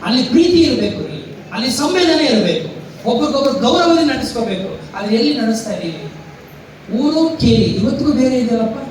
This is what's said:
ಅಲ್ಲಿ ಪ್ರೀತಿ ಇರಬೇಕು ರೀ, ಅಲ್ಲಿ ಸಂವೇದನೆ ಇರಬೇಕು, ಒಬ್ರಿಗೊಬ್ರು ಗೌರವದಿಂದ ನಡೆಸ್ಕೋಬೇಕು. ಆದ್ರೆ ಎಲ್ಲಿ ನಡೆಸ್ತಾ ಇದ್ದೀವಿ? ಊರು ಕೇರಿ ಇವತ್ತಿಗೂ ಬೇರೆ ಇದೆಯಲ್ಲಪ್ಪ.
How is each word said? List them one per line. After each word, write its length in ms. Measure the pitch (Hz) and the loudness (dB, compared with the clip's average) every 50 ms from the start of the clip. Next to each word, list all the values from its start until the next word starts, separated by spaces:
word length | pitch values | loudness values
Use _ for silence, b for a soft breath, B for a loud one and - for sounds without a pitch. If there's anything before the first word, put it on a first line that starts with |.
| - | -2
ಅಲ್ಲಿ 180 | 175 226 254 - | 0 0 0 0
ಪ್ರೀತಿ 380 | - - 330 349 359 349 330 | 2 4 4 4 6 6 6
ಇರಬೇಕು 380 | 330 285 247 208 202 190 160 - | 4 4 4 0 0 -2 -2 -4
ರೀ, 380 | - - - - - - - - - - - | -8 -8 -10 -12 -12 -14 -16 -16 -16 -12 -8
ಅಲ್ಲಿ 180 | 214 226 254 | -4 -4 -4
ಸಂವೇದನೆ 540 | 233 - 294 339 359 370 349 320 320 311 311 | -2 -2 -2 0 2 2 4 4 4 2 2
ಇರಬೇಕು, 440 | 262 233 208 185 175 165 160 156 - - - - - - - - 220 | 2 2 2 2 2 0 -2 -4 -6 -10 -12 -16 -16 -18 -8 -4 -2
ಒಬ್ರಿಗೊಬ್ರು 420 | 240 - 302 294 - 269 277 269 254 | 0 0 0 0 0 0 0 0 0
ಗೌರವದಿಂದ 580 | - - - - 349 349 339 330 320 311 294 | 2 2 2 2 4 4 4 4 4 4 2
ನಡೆಸ್ಕೋಬೇಕು. 880 | 262 226 220 - - 233 214 196 190 180 190 - - - - - - 196 | 0 -2 -4 -6 -4 -4 -4 -4 -4 -4 -6 -8 -8 -12 -14 -14 -12 -8
ಆದ್ರೆ 180 | 208 208 220 | -2 0 0
ಎಲ್ಲಿ 240 | 226 277 294 294 254 | 2 2 2 0 0
ನಡೆಸ್ತಾ 300 | 226 220 220 214 - - | 0 -2 -2 -2 -4 -6
ಇದ್ದೀವಿ? 420 | 180 180 175 165 160 147 156 156 - - - - - - - - - - - - - - - - 190 233 | -8 -6 -6 -8 -8 -8 -12 -14 -14 -16 -18 -18 -20 -20 -20 -20 -20 -20 -20 -20 -20 -20 -12 -6 -4 0
ಊರು 380 | 294 294 311 320 330 320 320 | 0 2 2 2 2 0 0
ಕೇರಿ 260 | - - 240 226 214 185 | 2 2 4 4 4 2
ಇವತ್ತಿಗೂ 500 | 175 - 185 202 262 277 - 262 302 277 | 2 0 0 0 0 0 0 0 0 2
ಬೇರೆ 260 | 226 262 262 262 247 | 2 2 2 2 2
ಇದೆಯಲ್ಲಪ್ಪ. 440 | 233 220 233 226 220 220 - - - - | 0 0 0 0 0 -2 -4 -6 -10 -12